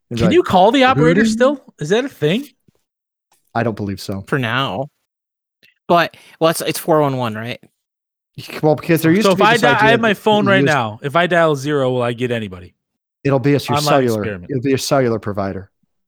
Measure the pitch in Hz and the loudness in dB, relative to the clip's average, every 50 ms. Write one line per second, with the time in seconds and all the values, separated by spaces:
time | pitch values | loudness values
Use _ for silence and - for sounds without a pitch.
0 | _ _ 120 113 120 185 302 359 339 - 202 185 185 220 254 277 254 254 262 135 | _ _ -4 -2 0 2 4 2 2 2 2 4 4 4 4 4 2 2 2 2
1 | 156 160 175 202 226 220 220 226 240 277 294 269 - - _ _ 147 147 196 240 | 2 2 4 2 2 0 0 2 0 0 0 -2 -8 -20 _ _ -4 -2 -2 -2
2 | 269 269 - - 147 151 185 247 294 - _ _ _ _ _ _ _ _ _ _ | -2 -4 -6 -4 -2 -2 -2 -2 -6 -10 _ _ _ _ _ _ _ _ _ _
3 | _ _ _ _ _ _ _ _ _ _ - 117 117 117 104 - 104 101 98 92 | _ _ _ _ _ _ _ _ _ _ -4 -4 -2 -2 -4 -4 -6 -8 -8 -10
4 | - - 98 98 - - 160 139 123 110 120 131 135 117 90 110 143 151 _ _ | -10 -10 -10 -10 -6 -6 -4 -4 -2 -2 -2 -2 -4 -4 -6 -8 -10 -10 _ _
5 | _ _ _ _ _ _ _ _ _ _ _ _ _ _ _ _ _ - 175 170 | _ _ _ _ _ _ _ _ _ _ _ _ _ _ _ _ _ 2 2 2
6 | 156 - - - - - - _ 160 165 170 - - - 151 - - 180 160 151 | 2 0 -4 -14 -20 -20 -4 _ 0 0 0 0 -4 -4 -6 -4 -2 0 2 2
7 | 147 139 135 127 123 113 107 107 113 120 - - _ _ _ _ _ _ _ _ | 2 0 -2 -2 -4 -6 -6 -8 -10 -12 -12 -14 _ _ _ _ _ _ _ _
8 | _ _ _ _ _ _ _ - - - - - 156 156 151 - - - 165 156 | _ _ _ _ _ _ _ -20 -18 -16 -10 -2 0 0 0 0 0 0 0 2
9 | - 160 170 208 214 196 180 185 208 214 233 233 247 247 240 208 214 220 233 226 | 2 2 2 4 2 2 2 4 4 2 4 2 2 2 2 4 4 2 2 2
10 | 233 220 190 - - 214 214 208 202 202 196 190 - 160 151 135 117 107 104 - | 2 0 -2 0 0 0 2 2 2 2 2 2 2 2 2 0 -2 -4 -6 -8
11 | 143 143 131 170 175 170 180 170 165 160 147 135 131 147 151 139 131 127 127 127 | -8 -2 0 0 0 2 2 2 2 2 0 -2 -2 -2 -2 0 0 0 0 0
12 | 120 120 123 113 127 120 120 117 110 95 92 90 90 85 _ _ _ _ _ _ | -2 -2 -4 -4 -4 -4 -4 -4 -6 -8 -12 -16 -18 -20 _ _ _ _ _ _
13 | _ _ _ _ - 139 139 131 117 143 143 127 - - 135 147 151 147 143 139 | _ _ _ _ -2 0 0 2 2 2 0 0 0 -2 -2 -2 0 2 2 2
14 | 127 120 110 107 101 110 101 90 87 - 139 127 117 139 131 120 - - 151 139 | 2 2 0 -2 -4 -6 -8 -10 -10 -8 -8 -4 -2 -2 -2 -2 -2 -2 0 0
15 | 127 117 113 104 - 113 98 101 98 98 92 95 98 - _ _ _ _ _ _ | 0 0 -2 -2 -4 -6 -6 -6 -6 -6 -8 -10 -14 -16 _ _ _ _ _ _
16 | _ | _